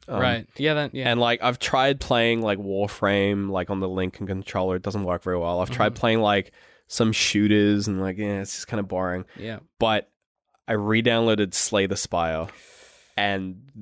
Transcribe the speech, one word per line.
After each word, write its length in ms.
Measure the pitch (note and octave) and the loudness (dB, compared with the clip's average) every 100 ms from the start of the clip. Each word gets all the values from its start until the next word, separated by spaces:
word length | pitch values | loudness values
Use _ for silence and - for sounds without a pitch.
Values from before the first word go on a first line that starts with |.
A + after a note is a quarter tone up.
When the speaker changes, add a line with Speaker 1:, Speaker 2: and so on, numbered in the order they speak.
| - | -8
Speaker 1:
Um, 140 | A#2+ | -2
Speaker 2:
Right. 260 | B2+ A#2 - - | 0 -2 -6 -4
Yeah, 180 | D3+ D3+ | -2 0
that, 200 | C#3 C3 | -2 -4
yeah. 160 | B2+ | 0
Speaker 1:
and, 80 | A#2+ | 2
like, 240 | A#2 A#2+ | 2 2
I've 160 | B2 B2 | 0 -2
tried 400 | - C3+ C3+ C#3 | 0 2 2 2
playing, 420 | - A#2+ A#2 A2+ | 2 2 4 2
like, 180 | A2 G2+ | 0 -2
Warframe, 920 | G2 G2 G2+ - G2+ G2+ G2+ G2+ G2 | -2 -2 -2 0 2 4 2 0 -2
like, 180 | F#2 F2 | -2 -2
on 120 | G2 | -4
the 80 | F#2 | -2
Link 300 | F#2 F#2 - | -2 -4 -4
and 80 | G2 | -8
controller. 480 | F#2+ - F#2+ F#2 F#2 | -8 -6 -2 -2 -2
It 60 | |
doesn't 200 | G2 G2+ | -4 -4
work 180 | F2+ F2 | -2 -2
very 140 | F#2 F2 | -2 -2
well. 220 | E2+ F2 | 0 -2
I've 100 | F2+ | -2
tried 220 | A#2+ G#2+ A#2 | 0 0 0
Speaker 2:
Mm-hmm. 40 | |
Speaker 1:
playing, 200 | A#2 A2+ | 2 2
like, 320 | G#2 G2+ - _ - _ - | 4 2 -2 _ -20 _ -6
some 240 | - A2+ | 0 0
shooters, 800 | G#2+ - G2+ G#2 G#2 G#2 G#2 G#2 | 2 0 4 4 6 4 2 0
and, 100 | F#2+ | -2
like, 160 | F#2+ F#2 | -4 -4
yeah, 220 | G#2 G2 | -4 -6
it's 160 | G2 - | -8 -10
just 120 | - | -8
kinda 140 | G#2+ | -6
boring. 420 | F#2 F#2 F#2 F#2 - - | -4 -4 -2 -4 -8 -14
Speaker 2:
Yeah. 220 | G#2 F#2 - - | -12 -14 -16 -2
Speaker 1:
But 300 | A2 G#2+ - _ _ _ _ _ - | 0 0 -2 _ _ _ _ _ -4
I 80 | |
re-downloaded 800 | G#2+ G#2 A2 A#2 A#2 A2+ G#2 G2 | -2 2 2 2 2 2 2 0
Slay 340 | - - G2+ F#2+ | -2 0 0 0
the 100 | F#2+ | -2
Spire, 500 | - F2 E2 D#2+ E2+ - - - - - - - | -2 -2 0 -2 -6 -12 -20 -20 -20 -20 -10 -2
and 520 | G2+ G2 F#2+ F#2 C3 A2 | 0 -2 -6 -10 -18 -20